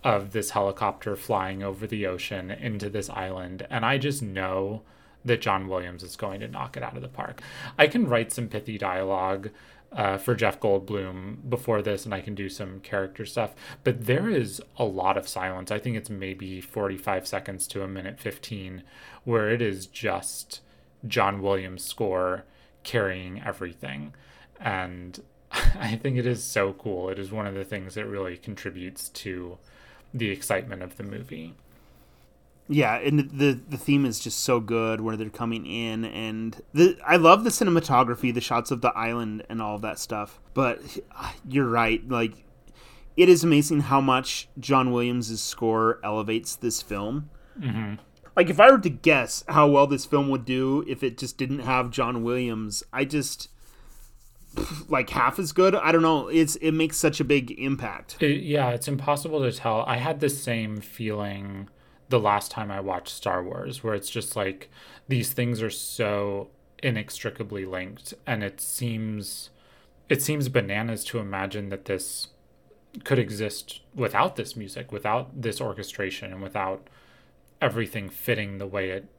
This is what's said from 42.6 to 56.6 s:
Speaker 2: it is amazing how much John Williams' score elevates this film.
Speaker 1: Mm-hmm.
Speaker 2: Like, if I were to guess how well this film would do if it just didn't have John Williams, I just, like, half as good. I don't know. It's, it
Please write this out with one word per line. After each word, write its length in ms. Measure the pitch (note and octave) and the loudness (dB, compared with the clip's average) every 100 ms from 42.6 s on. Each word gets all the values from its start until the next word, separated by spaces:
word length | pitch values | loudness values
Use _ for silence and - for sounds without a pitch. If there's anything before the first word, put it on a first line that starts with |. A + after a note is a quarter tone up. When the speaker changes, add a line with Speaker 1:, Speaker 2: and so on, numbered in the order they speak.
| - - - - - - | -20 -20 -20 -20 -8 8
Speaker 2:
it 120 | F3+ | 10
is 160 | E3+ | 12
amazing 380 | E3 D3 D3 D#3 | 10 6 6 2
how 180 | C#3+ C#3 | 4 4
much 480 | C3+ B2+ C3 - - - | 6 4 2 -6 -8 -12
John 320 | B2+ C3+ B2+ | 4 4 6
Williams' 500 | A#2+ B2 B2 A2 A2 | 2 2 0 -2 -4
score 600 | - - A2+ A2 A2+ A2+ | -6 0 2 4 4 2
elevates 540 | G#2 G#2+ G#2 A2 A2+ - | 0 -2 0 -2 -2 -4
this 260 | A#2+ A2+ | -2 -2
film. 480 | - G2+ G#2 C#3 D3 - - - | -4 -4 -2 -4 -6 -14 -20 -8
Speaker 1:
Mm-hmm. 340 | C#3+ G#2+ G#2+ G#2+ - _ - | -4 -2 -4 -8 -14 _ -4
Speaker 2:
Like, 160 | - F3+ | 4 4
if 80 | D#3+ | 12
I 120 | A3+ | 12
were 60 | C4+ | 12
to 120 | F#3 | 6
guess 540 | A#2+ D#3+ D3 A#2 - - | 2 4 4 2 -6 2
how 200 | D#3+ D3 | 6 8
well 180 | C#3+ C#3 | 8 6
this 180 | C3+ - | 4 2
film 220 | D3 C#3 | 2 4
would 140 | C3+ | 0
do 400 | A#2 B2+ C3 C#3 - | 0 0 2 0 -2
if 160 | C3 | -2
it 140 | C3+ A2+ | -4 -4
just 180 | B2+ - | -10 -4
didn't 220 | B2+ C#3 | -4 -2
have 320 | B2+ C3 A#2+ | 0 0 0
John 320 | A#2 A#2+ B2 | 0 0 0
Williams, 580 | A#2 B2 B2 A2+ G#2+ G2+ - | 0 0 0 -2 -4 -8 -8
I 120 | B2+ | -4
just, 440 | C3+ D3 C3+ - - - - - - - - - - - - - - D3+ - | 0 0 -2 -8 -14 -18 -20 -20 -20 -20 -20 -20 -20 -20 -12 -6 -6 -8 -2
like, 220 | D3+ B2 | 0 0
half 280 | - B2 - | 2 2 2
as 140 | F3 | -2
good. 220 | - F#3 G3 | 6 6 6
I 160 | D#3 | 6
don't 100 | E3 | 6
know. 240 | D#3+ D#3 A2 | 6 4 4
It's, 280 | D#3+ D#3 | 4 4
it 160 | - | 2